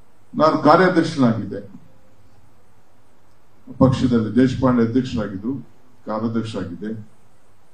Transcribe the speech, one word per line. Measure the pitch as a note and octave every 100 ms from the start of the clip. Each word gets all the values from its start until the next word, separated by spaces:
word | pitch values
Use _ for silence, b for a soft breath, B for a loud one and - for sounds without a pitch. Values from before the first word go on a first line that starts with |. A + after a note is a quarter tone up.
| - - - -
ನಾನು | D#3 -
ಕಾರ್ಯಾಧ್ಯಕ್ಷನಾಗಿದ್ದೆ, | C#3+ E3+ F3+ E3 - C#3 A#2+ A2 G2 - - - - - - - - - - - - - - - - - - - - - - -
ಪಕ್ಷದಲ್ಲಿ | B2+ - B2+ A#2 G#2+ A2+
ದೇಶಪಾಂಡೆ | C3 A#2 B2+ B2
ಅಧ್ಯಕ್ಷರಾಗಿದ್ರು, | A2+ B2+ B2+ A#2 G2+ F#2+ A2+ C#3+ - - - - A2+
ಕಾರ್ಯಾಧ್ಯಕ್ಷರಾಗಿದ್ದೆ. | A2 A2+ A2+ A2 G2 F2 E2+ G#2+ A2 - - - - - - -